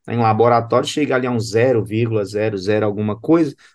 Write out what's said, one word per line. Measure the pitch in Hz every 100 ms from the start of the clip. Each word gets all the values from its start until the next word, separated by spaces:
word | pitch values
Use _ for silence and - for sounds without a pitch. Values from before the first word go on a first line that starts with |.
| -
Em | 113
laboratório | 113 110 117 117 113 123 127
chega | - 139 131
ali | 123
a |
um | 120
zero | 110 110 127 117
vírgula | 92 110 117 110 95
zero | 104 110 101
zero | 92 107 107
alguma | 101 107 110
coisa, | - 165 151 - _